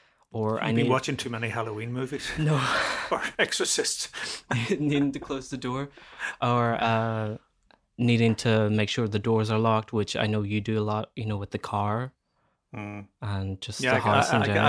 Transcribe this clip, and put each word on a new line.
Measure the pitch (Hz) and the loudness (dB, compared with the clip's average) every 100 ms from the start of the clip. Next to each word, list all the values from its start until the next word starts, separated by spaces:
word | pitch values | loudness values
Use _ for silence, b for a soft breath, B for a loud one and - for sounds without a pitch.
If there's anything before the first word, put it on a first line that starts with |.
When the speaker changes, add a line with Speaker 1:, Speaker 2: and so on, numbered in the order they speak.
| b b b | b b b
Speaker 1:
Or | 113 107 113 | -4 -2 0
Speaker 2:
You've | |
Speaker 1:
I | 110 | 2
Speaker 2:
been | 113 | 2
Speaker 1:
need | 117 | 4
Speaker 2:
watching | 127 - 135 | 2 0 -4
too | 131 | -4
many | 117 113 | -4 -4
Halloween | 117 113 107 117 | -4 -6 -6 -6
movies. | 123 131 139 - - | -6 -6 -6 -8 -2
Speaker 1:
No. | 151 147 | 0 2
Speaker 2:
<laughs> | 123 - - - - | 0 0 -2 -4 -2
Or | 170 - - | -4 -4 -2
Exorcists. | 202 - 190 - - - - B B B - | -2 0 -2 0 -2 -4 -8 B B B -2
Speaker 1:
<laughs> | 120 117 | -2 0
Needing | 180 147 143 143 | 0 2 2 0
to | 139 | -2
close | - 135 131 | -8 -8 -8
the | 131 | -8
door. | 127 131 139 B B B B B | -4 -4 -6 B B B B B
Or, | 120 120 117 117 | 2 2 2 2
uh, | 113 113 113 110 107 110 _ _ _ _ _ - | 2 2 2 0 -2 -6 _ _ _ _ _ 0
needing | 120 117 113 110 | 4 6 6 4
to | 120 110 107 | 4 4 4
make | 107 107 | 2 2
sure | - 113 | 0 0
the | 104 | 0
doors | 113 113 107 | 2 2 2
are | 110 | 2
locked, | 113 110 110 | 4 2 0
which | 117 101 117 | -2 -2 0
I | 110 | 0
know | 107 | 0
you | 101 107 | 0 -2
do | 104 110 | 0 -2
a | |
lot, | 107 107 104 - | 0 -2 -4 -6
you | 107 | -4
know, | 104 | -4
with | 101 | -4
the | 104 | -8
car. | - 104 101 107 127 _ _ _ _ _ _ | -4 -2 0 -2 -4 _ _ _ _ _ _
Speaker 2:
Mm. | 107 104 104 101 _ | -12 -10 -12 -16 _
Speaker 1:
And | 107 101 95 95 | -6 -4 -4 -6
just | - - | -8 -4
Speaker 2:
Yeah, | 127 | 2
Speaker 1:
the | 131 | 2
Speaker 2:
I | |
can, | 120 | 4
Speaker 1:
house | 104 - | 4 4
Speaker 2:
I, | 143 | 4
Speaker 1:
in | |
Speaker 2:
I | - | 4
can, | |
I | |
can | - | 4